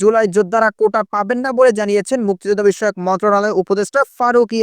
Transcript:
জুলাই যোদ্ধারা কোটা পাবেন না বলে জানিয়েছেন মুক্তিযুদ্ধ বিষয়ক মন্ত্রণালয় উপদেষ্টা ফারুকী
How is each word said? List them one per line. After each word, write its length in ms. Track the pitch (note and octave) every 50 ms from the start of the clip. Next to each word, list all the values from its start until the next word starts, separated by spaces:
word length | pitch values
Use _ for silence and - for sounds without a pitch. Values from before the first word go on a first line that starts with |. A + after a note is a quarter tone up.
জুলাই 260 | F#3 G#3+ A3 A3 A3 G3+ E3+
যোদ্ধারা 340 | G3+ G#3 F3 F#3+ A3+ A3 A3 - -
কোটা 220 | G#3+ G#3+ G3+ A3 G#3+ - -
পাবেন 260 | G3+ G#3 G3 B3 B3 B3+
না 40 | C4+ C4 A#3+
বলে 140 | B3+ B3+ A3 G#3
জানিয়েছেন 400 | G#3+ G3+ G3+ G#3 F#3+ - C4+ B3+ A3+ G3
মুক্তিযুদ্ধ 340 | G3 F3+ - G3 G#3 G3 G#3 G3+
বিষয়ক 260 | F#3 - A3 G#3 G3 F#3+ F3+
মন্ত্রণালয় 480 | F#3 F#3+ F#3 - G#3+ G3+ G3+ G3+ G#3+ G3+ F3+
উপদেষ্টা 400 | F3+ - G3 G3 G3+ - - C#4 C4+ - _ -
ফারুকী 420 | B3 A#3+ A#3+ A#3+ A#3+ G#3 A3+ A3+